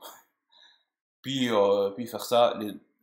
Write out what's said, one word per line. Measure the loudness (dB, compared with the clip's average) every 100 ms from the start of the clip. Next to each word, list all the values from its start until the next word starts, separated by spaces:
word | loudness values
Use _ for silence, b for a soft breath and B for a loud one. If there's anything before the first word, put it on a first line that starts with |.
<laughs> | -20 -20 _ _ _ _ _ _ _ _ _ _
Puis, | -8 -2 2
euh, | 4 4 2 0
puis | -4 -10
faire | -10 0
ça, | 2 4 2
les, | -8 -10 -18 _